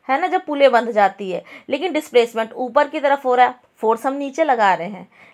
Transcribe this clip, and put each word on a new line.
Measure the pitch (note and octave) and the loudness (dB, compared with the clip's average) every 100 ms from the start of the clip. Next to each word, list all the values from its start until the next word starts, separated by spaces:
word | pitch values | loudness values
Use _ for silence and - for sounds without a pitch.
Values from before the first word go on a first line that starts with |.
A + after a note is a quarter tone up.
| - | -4
है | C4+ | -2
ना, | F4 | 0
जब | F4+ | -4
पुले | F#4 C#4+ C4+ | -4 2 4
बंध | A#3+ A#3 | 4 0
जाती | G#3+ F#3+ G3 G3 | 0 0 0 -8
है। | E3+ - - - | -8 -10 -20 -8
लेकिन | C#4 F4+ | -4 -2
डिस्प्लेसमेंट | D4+ D4+ A#3+ A#3 A3+ A3 | -4 2 2 2 -2 -8
ऊपर | - B3+ C4 C#4+ | -6 -2 0 0
की | D4+ | -2
तरफ | C#4 C#4 | 0 0
हो | C4 | 0
रहा | B3 B3 | 2 2
है, | - _ _ | 0 _ _
फोर्स | A3 A#3 C4+ | -2 0 -2
हम | |
नीचे | C#4+ C#4 C#4 | -4 -8 -2
लगा | D#4 A#3 G3+ | 0 2 2
रहे | E3 F3+ | 0 -4
हैं, | F#3+ F3+ _ - | -12 -18 _ -20